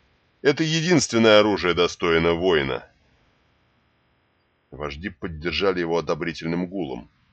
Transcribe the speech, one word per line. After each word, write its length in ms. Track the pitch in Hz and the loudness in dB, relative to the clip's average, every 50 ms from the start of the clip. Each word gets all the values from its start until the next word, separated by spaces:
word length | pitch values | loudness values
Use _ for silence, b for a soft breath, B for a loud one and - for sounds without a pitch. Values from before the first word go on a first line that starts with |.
| _ _ _ _ _ _ _ _ | _ _ _ _ _ _ _ _
«Это 220 | - 139 143 160 160 | 0 0 0 0 0
единственное 800 | 156 160 165 156 175 180 139 - - 117 113 113 110 107 107 | -2 -2 -2 0 2 2 2 2 0 2 4 6 8 8 8
оружие, 320 | 107 107 98 87 90 90 82 | 6 4 2 0 0 0 2
достойное 580 | 85 87 82 - - 92 85 82 82 82 85 | 2 0 0 -2 -2 0 2 2 2 2 2
воина!» 560 | 85 82 90 92 82 76 67 67 64 60 - - _ _ _ _ _ _ _ _ _ _ _ _ _ _ _ _ _ _ _ _ _ _ _ _ _ _ _ _ _ _ _ _ _ _ _ _ | 0 0 2 2 2 2 0 -2 -4 -8 -10 -14 _ _ _ _ _ _ _ _ _ _ _ _ _ _ _ _ _ _ _ _ _ _ _ _ _ _ _ _ _ _ _ _ _ _ _ _
Вожди 400 | - 65 73 73 73 76 90 104 | -14 -10 -10 -10 -10 -10 -12 -12
поддержали 720 | - _ - 90 80 76 80 87 78 80 98 98 92 87 | -12 _ -12 -12 -10 -8 -8 -6 -4 -2 0 0 0 0
его 160 | 85 82 82 | -2 -2 -2
одобрительным 680 | 85 78 82 85 76 85 85 76 - 80 82 85 87 92 | -2 -2 -2 -4 -4 -6 -8 -8 -8 -6 -6 -4 -4 -4
гулом, 420 | 87 95 98 80 67 64 60 - - _ _ _ _ | -6 -6 -8 -8 -8 -10 -12 -14 -18 _ _ _ _